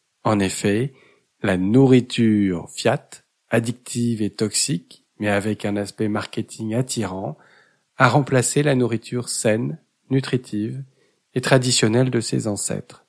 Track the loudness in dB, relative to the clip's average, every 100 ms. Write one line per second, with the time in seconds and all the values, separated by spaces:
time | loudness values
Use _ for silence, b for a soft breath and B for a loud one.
0 | _ _ -2 0 0 0 0 0 -2 b
1 | b b b _ -2 0 4 6 8 6
2 | 4 2 2 4 2 -2 -6 -4 -2 -2
3 | -4 -20 _ _ _ -2 -2 -6 -8 -2
4 | -2 0 -2 -2 -2 -2 -2 -4 -8 -20
5 | _ -6 -2 0 0 -2 -2 -4 -4 -4
6 | -4 -4 -6 -8 -8 -8 -4 -2 -2 -4
7 | -4 -6 -8 -10 b b b b b 0
8 | 4 4 2 2 2 0 2 2 0 -2
9 | -6 -8 -6 -4 0 0 -2 -8 _ _
10 | -2 -2 0 -4 -4 -6 -6 -8 -14 _
11 | _ _ _ -6 2 2 2 2 2 2
12 | 2 0 -2 -4 -2 -4 -6 -8 -10 -20